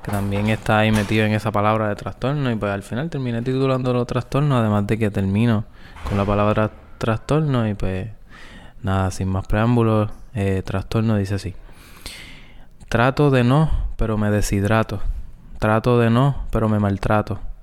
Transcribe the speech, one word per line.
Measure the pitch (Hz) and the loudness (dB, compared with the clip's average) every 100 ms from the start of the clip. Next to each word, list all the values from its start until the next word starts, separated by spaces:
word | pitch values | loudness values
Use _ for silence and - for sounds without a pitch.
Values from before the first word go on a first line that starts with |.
que | - | -4
también | 101 101 101 104 | -4 -2 0 0
está | 110 - 107 | 0 2 2
ahí | 110 | 4
metido | 110 101 107 107 | 2 2 0 2
en | |
esa | 107 107 | 0 0
palabra | 104 104 110 107 | 0 2 2 0
de | 101 | -4
trastorno, | - - 123 147 131 | -8 -6 -4 -2 -2
y | 110 | -2
pues | 104 | -2
al | 101 | -4
final | 98 110 165 | -4 -6 -6
terminé | 143 127 117 | -4 -4 -4
titulándolo | 120 131 135 131 127 123 120 | -2 0 0 0 0 -2 0
trastorno, | 127 - 131 147 127 | -4 -2 0 2 2
además | 110 104 101 | 2 2 0
de | 110 | 0
que | 110 | 0
termino | 101 98 101 120 107 - - - - - | 0 0 2 4 2 -2 -14 -20 -12 -4
con | 101 | -2
la | 101 | 2
palabra | 101 104 107 107 - - - | 2 2 2 0 -2 -20 -6
trastorno, | - 110 - 147 156 131 110 | -2 -2 0 0 2 0 0
y | 98 | -2
pues | 95 92 107 - - - - - - - | -2 -2 -6 -12 -20 -20 -20 -18 -20 -10
nada, | 95 95 95 | -2 0 0
sin | - 95 | -2 -2
más | 95 92 | -2 0
preámbulos, | 107 113 120 113 110 104 - - | 2 4 4 4 2 0 -4 -10
eh, | 113 98 95 - | -4 -2 -2 -2
trastorno | 98 - 117 110 107 | -6 -2 -2 0 0
dice | 95 101 | 0 -4
así: | 92 - - - - - - - - - - - - - - | -6 -12 -16 -20 -20 -18 -16 -16 -18 -20 -20 -20 -20 -20 -6
"Trato | 113 123 131 147 | 0 2 4 4
de | 135 | 4
no, | 120 139 156 - - - | 4 4 4 2 0 -2
pero | 110 107 | 0 2
me | 104 | 2
deshidrato. | 104 - 101 101 110 113 - - - - - - - | 2 2 0 2 2 2 -2 -2 -4 -8 -14 -16 -2
Trato | 110 110 123 120 | 0 2 4 4
de | 117 | 4
no, | 117 139 131 - | 4 2 0 -2
pero | 113 110 | 0 2
me | 107 | 2
maltrato. | 101 98 - 107 104 104 - - | 2 0 0 0 0 -6 -8 -10